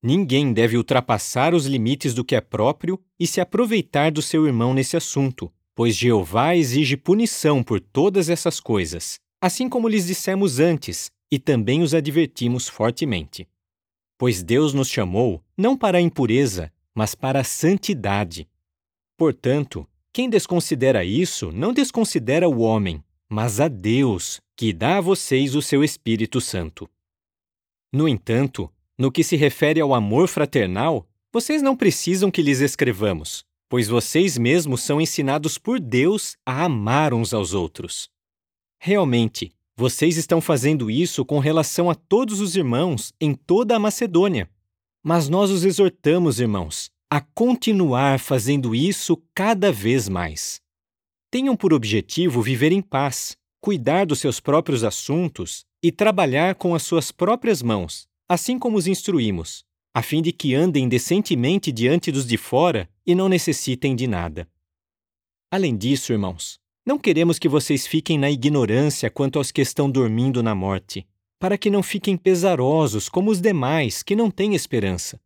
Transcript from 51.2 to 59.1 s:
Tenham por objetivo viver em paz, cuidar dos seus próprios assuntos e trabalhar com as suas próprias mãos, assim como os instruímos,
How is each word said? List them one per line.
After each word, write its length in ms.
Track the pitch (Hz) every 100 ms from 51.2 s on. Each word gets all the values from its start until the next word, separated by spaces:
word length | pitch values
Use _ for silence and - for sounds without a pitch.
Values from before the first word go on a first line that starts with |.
| _
Tenham 260 | 247 269 247
por 160 | 190
objetivo 680 | 156 110 107 - - 175 120
viver 300 | 113 127 147
em 100 | 190
paz, 540 | 190 135 139 123 - - _ _
cuidar 440 | - 196 120 165
dos 140 | 196 143
seus 220 | 147 123
próprios 420 | - 147 160 131
assuntos 840 | 110 - - 147 175 - 85 - _ _
e 120 | 170
trabalhar 640 | - 208 202 160 127 175 185
com 180 | 180
as 80 | 170
suas 300 | - 170 -
próprias 500 | - 180 240 233 180
mãos, 460 | 120 107 85 - - _ _
assim 300 | 180 - 254
como 180 | 247 214
os 100 | 170
instruímos, 800 | 190 -